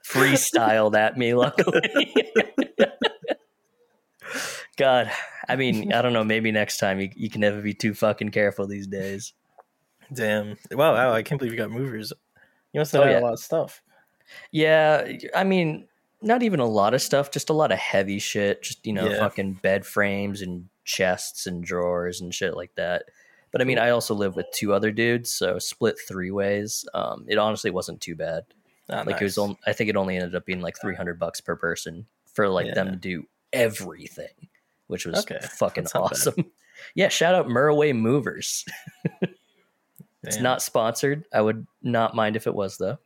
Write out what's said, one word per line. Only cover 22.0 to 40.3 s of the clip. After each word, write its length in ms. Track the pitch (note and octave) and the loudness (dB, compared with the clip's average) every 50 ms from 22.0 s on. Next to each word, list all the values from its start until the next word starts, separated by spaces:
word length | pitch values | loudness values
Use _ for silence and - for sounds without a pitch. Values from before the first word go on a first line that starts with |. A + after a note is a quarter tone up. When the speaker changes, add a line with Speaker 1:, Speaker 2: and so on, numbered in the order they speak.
| F2 F2+ F2 F2+ | -2 -4 -6 -8
Speaker 1:
and 140 | F#2 F2 F2+ | -10 -10 -6
shit 220 | - G2+ F2+ D#2+ | -4 -4 -4 -4
like 180 | E2+ F2+ - _ | -6 -10 -10 _
that. 280 | - E2+ E2+ F2 F2 - - _ _ _ _ _ _ _ _ | -6 -4 -2 -2 -4 -6 -10 _ _ _ _ _ _ _ _
But, 100 | - B2+ | -2 0
I 40 | B2+ | 0
mean, 120 | C3 B2+ | 2 2
Speaker 2:
Cool. 80 | A#2 A2+ | 2 4
Speaker 1:
I 40 | A#2+ | 4
also 240 | A#2+ A#2 A2+ - A2 | 4 2 2 -2 -2
live 200 | G2+ G2+ G2 F2+ | 0 0 -2 -2
with 120 | F2 F#2+ - | -4 -8 -6
two 220 | - - G#2+ G2+ G2 | -6 -4 0 2 2
other 180 | G#2 G#2+ A2 | 2 2 0
dudes, 400 | G#2+ A2 A#2 A#2+ A#2+ A#2+ A#2+ - | 0 2 2 2 2 0 -2 -4
so 280 | - - G2+ F2+ F#2 F2+ | -4 -2 0 0 0 -2
split 400 | - - - _ A#2+ A2 - - - | -4 -8 -4 _ 0 0 0 -2 -12
three 240 | - F#2+ F#2+ F2+ F#2 | -10 -8 -6 -6 -4
ways. 560 | G2 G2+ G2 G2 G2+ G2+ G#2 A2 - - - - - | -2 -2 0 0 0 -2 -4 -6 -8 -8 -8 -6 -6
Um, 300 | F2+ - - - - - | -4 -4 -4 -6 -8 -6
it 100 | - G#2+ | -2 2
honestly 320 | G#2+ G#2+ A2 G#2+ G2 - G#2 | 2 2 2 0 -2 -4 -2
wasn't 320 | F2 F#2 F2 - E2+ - | -2 -2 -6 -6 -10 -12
too 140 | - F#2 E2+ | -10 -12 -8
bad. 300 | D#2 D#2+ E2 D#2+ D#2+ - _ _ _ _ _ _ _ _ - | -6 -6 -4 -4 -6 -8 _ _ _ _ _ _ _ _ -8
Speaker 2:
Ah, 140 | - G2+ G#2 | -8 -6 -4
Speaker 1:
Like, 160 | G#2 G#2 - | -4 -2 -2
it 20 | G2+ | -2
was 140 | G2 F#2 | -2 0
Speaker 2:
nice. 120 | G#2 G2+ G2+ | -2 -2 -4
Speaker 1:
on-, 80 | G2 _ - | -4 _ -4
I 60 | G#2+ G#2 | -4 -2
think 180 | - A#2 G#2+ | 0 -2 0
it 40 | G2+ | 0
only 200 | G2+ F#2+ F#2+ F#2 | 0 0 0 -2
ended 160 | F#2 F2+ E2+ F2+ | -4 -4 -4 -6
up 140 | F2 - | -8 -6
being, 140 | - F#2 F2+ | -6 -8 -6
like, 140 | F2 E2 - - | -6 -8 -8 -6
three 140 | - G2+ F2+ | -8 -8 -6
hundred 240 | - F#2 F2 E2 E2+ | -6 -6 -8 -6 -6
bucks 200 | - E2+ - - | -6 -6 -6 -10
per 160 | _ - E2+ | _ -8 -6
person 520 | - - E2+ E2+ - - F2 E2 E2+ A2 _ _ _ _ _ _ | -4 -4 -4 -4 -4 -8 -12 -12 -14 -18 _ _ _ _ _ _
for, 160 | - G#2+ G2 | 0 0 2
like, 240 | F#2+ F#2 A2+ A2 - | 2 0 -2 0 -2
them 140 | G2+ F#2+ | -2 -2
Speaker 2:
Yeah. 40 | F#2+ F#2+ | -2 -6
Speaker 1:
to 40 | |
do 300 | F2+ - F#2+ F2+ D#2+ - _ _ _ _ _ | -8 -6 -8 -8 -8 -10 _ _ _ _ _
everything, 960 | - B2+ A#2+ A2+ G#2 G2 G2 F2 D#2 - - - - - C#2+ - _ _ - _ _ _ _ _ _ _ _ | 0 0 0 0 0 -4 -10 -12 -12 -14 -18 -18 -16 -14 -16 -16 _ _ -20 _ _ _ _ _ _ _ _
which 180 | _ F2 F2+ - | _ -8 -8 -6
was 140 | E2+ E2 F2+ | -2 -2 -2
Speaker 2:
Okay, 180 | - - E2+ D#2 | -2 -4 -8 -12
Speaker 1:
fucking 440 | - - - - - - - F#2+ F2 | -12 -12 -4 -2 -2 -2 -2 -4 -8
Speaker 2:
that's 100 | E2+ - | -4 -2
not 160 | A#2 F2+ F#2+ | 0 0 0
bad. 20 | - | 0
Speaker 1:
awesome. 320 | - - - - - - - _ _ _ _ | 0 -2 0 0 -2 -6 -6 _ _ _ _
<laughs> 240 | _ - - - _ | _ -20 -20 -8 _
Yeah, 140 | - - - | 0 0 2
shout 260 | - - D#3+ E3+ F#3 | 2 2 2 4 4
out 120 | F3+ D3 | 2 2
Muraway 480 | B2+ A#2+ A#2+ C#3+ D3+ D3+ D3 D3+ D3+ C3 | 2 2 2 4 4 4 4 4 4 2
Movers. 720 | A2+ A2 A2+ C3 D3 A2+ F#2+ - F#2 - - - - - - - - - - _ _ - | 2 2 2 2 2 0 -2 -6 -6 -8 -6 -8 -8 -8 -12 -16 -16 -18 -20 _ _ -8
<laughs> 160 | F3 - _ - - - _ _ _ _ _ _ _ _ _ _ _ _ - - _ _ _ - | -8 -4 _ -6 -6 -6 _ _ _ _ _ _ _ _ _ _ _ _ -20 -20 _ _ _ -8
It's 120 | A2+ | -8